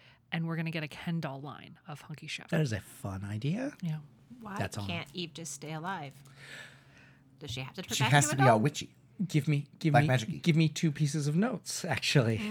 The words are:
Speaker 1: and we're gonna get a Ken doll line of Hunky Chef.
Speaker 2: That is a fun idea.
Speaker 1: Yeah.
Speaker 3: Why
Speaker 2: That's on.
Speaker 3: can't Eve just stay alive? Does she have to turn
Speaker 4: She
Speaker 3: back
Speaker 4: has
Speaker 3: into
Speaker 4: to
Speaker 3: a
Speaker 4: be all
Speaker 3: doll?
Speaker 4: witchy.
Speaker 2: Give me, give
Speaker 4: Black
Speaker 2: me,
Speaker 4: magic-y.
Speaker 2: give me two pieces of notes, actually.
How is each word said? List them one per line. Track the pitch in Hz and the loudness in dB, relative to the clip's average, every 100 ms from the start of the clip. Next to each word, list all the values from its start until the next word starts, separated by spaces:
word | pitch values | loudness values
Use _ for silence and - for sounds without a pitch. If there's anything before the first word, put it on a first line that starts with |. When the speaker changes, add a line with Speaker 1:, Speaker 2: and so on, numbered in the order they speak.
| - - _ | -20 -20 _
Speaker 1:
and | 170 165 | -4 -2
we're | 165 | -2
gonna | 165 | -2
get | 160 | -4
a | 151 | -6
Ken | - - 165 | -8 -4 -4
doll | 151 135 | -4 -8
line | 143 - - 165 - | -12 -14 -16 -20 -16
of | 147 | -16
Hunky | - 151 151 | -14 -14 -10
Chef. | - - | -12 -4
Speaker 2:
That | 165 | 0
is | 147 | 0
a | 104 | -2
fun | - - 101 98 101 | -6 -12 -10 -8 -6
idea. | 107 131 202 269 - | -4 -2 -2 -4 -6
Speaker 1:
Yeah. | 170 151 147 - _ 254 | -6 -6 -8 -20 _ -16
Speaker 3:
Why | 220 196 | -10 -6
Speaker 2:
That's | 196 - | -4 -4
on. | 202 | -6
Speaker 3:
can't | 170 - | -6 -8
Eve | 185 170 | -8 -10
just | 165 160 | -10 -12
stay | - 151 | -12 -10
alive? | 156 170 190 143 - - - - - - - - - - - _ _ | -8 -8 -8 -10 -16 -20 -20 -18 -16 -16 -20 -20 -20 -20 -20 _ _
Does | 147 | -10
she | 127 | -8
have | 131 | -8
to | - | -12
turn | 180 | -6
Speaker 4:
She | - | 0
Speaker 3:
back | 214 | 4
Speaker 4:
has | 143 | 6
Speaker 3:
into | 139 131 | 4 6
Speaker 4:
to | |
Speaker 3:
a | 131 | 6
Speaker 4:
be | |
all | 110 | 8
Speaker 3:
doll? | |
Speaker 4:
witchy. | 107 - - _ _ - 190 | 4 -2 -10 _ _ -8 0
Speaker 2:
Give | 156 147 | 0 2
me, | 143 143 - | 0 -2 -2
give | 160 | 4
Speaker 4:
Black | 147 | 6
Speaker 2:
me, | 143 | 6
Speaker 4:
magic-y. | 127 110 - | 4 0 0
Speaker 2:
give | 175 160 | 4 6
me | 160 | 4
two | - 165 | 4 0
pieces | 139 151 156 143 | 2 0 2 0
of | 160 | 2
notes, | 233 226 - - | 2 -2 -6 -8
actually. | 175 131 - 147 113 110 104 | -2 -2 4 4 4 2 -2